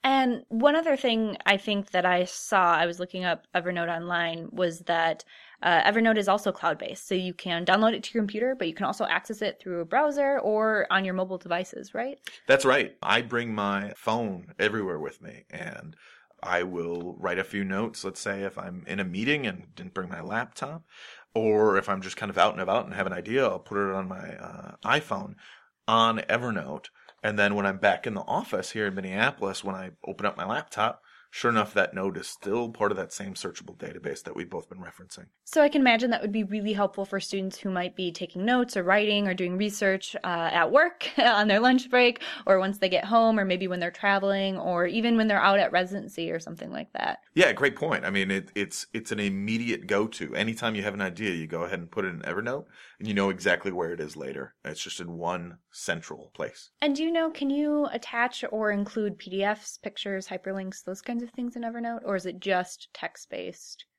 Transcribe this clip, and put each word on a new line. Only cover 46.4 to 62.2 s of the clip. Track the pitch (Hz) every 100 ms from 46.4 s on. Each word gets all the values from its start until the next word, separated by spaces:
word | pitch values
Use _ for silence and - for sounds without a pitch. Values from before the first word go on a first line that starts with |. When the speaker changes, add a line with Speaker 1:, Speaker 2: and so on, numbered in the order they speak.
| 165 165 -
Speaker 1:
like | - -
that. | - - - _
Speaker 2:
Yeah, | - 175
great | 113 139 -
point. | 160 131
I | 87
mean, | 98 95
it, | 98 - 104
it's, | 98 - -
it's | 113 110
an | 104
immediate | 101 98 101 113 120 104 92
go-to. | 101 110 - 78 60
Anytime | 110 110 117 107
you |
have | 101
an | 98
idea, | 95 87 107
you | 87 80
go | 82
ahead | 87 95
and | 85
put | -
it | 95
in | 85
Evernote, | - 87 117 135 - - - _
and | 107
you |
know | 101 98
exactly | 92 95 87 98
where | 90 82
it | 85
is | 76 76
later. | 69 69 67 _ -
It's | 78
just | - -
in | 87 85
one | 85 90 87 85 _
central | - - 82 - 73 67
place. | - 65 - - _
Speaker 1:
And | 294
do | 277
you | 320
know, | 330 330
can | 320 277
you | 277 294 294 285
attach | 240 - 233 247 - -
or | 220 214
include | 202 208 - 208 208
P | -
D | 190
Fs, | 196 214 - -
pictures, | 226 220 202 190 190
hyperlinks, | - - 190 190 185
those | - 190
kinds | - 233
of | 240
things | - 240 247
in |
Evernote, | 233 233 233 233
or | 226
is | 196